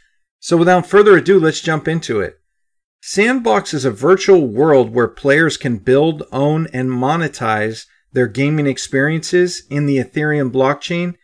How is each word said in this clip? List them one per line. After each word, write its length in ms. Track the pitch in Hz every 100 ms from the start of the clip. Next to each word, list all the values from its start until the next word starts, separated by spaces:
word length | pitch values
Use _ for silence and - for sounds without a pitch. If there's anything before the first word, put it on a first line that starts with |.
| _ _ _ _
So 160 | - 170
without 300 | 170 180 170
further 320 | 196 208 180
ado, 220 | 131 196
let's 220 | 160 151
jump 260 | - 156 -
into 340 | 165 - 110
it. 180 | 90 _ _ _ _ _ _ _
Sandbox 720 | - - 220 262 233 208 -
is 120 | 151 127
a 60 |
virtual 540 | 104 139 190 - 185 135
world 480 | 107 156 139 113
where 140 | 120 113
players 500 | - 143 143 160 -
can 220 | 135 113
build, 420 | 110 135 160 156 -
own, 360 | 127 147 156 160
and 200 | 127 127
monetize 960 | 127 131 170 160 - 117 107 110 110 - _ _
their 160 | 131 120
gaming 400 | 101 139 156 143
experiences 960 | 127 - 139 147 160 - 180 180 180 -
in 160 | 143 147
the 100 | 135
Ethereum 540 | 120 - 151 147 131
blockchain 640 | 131 131 143 - 175 175 175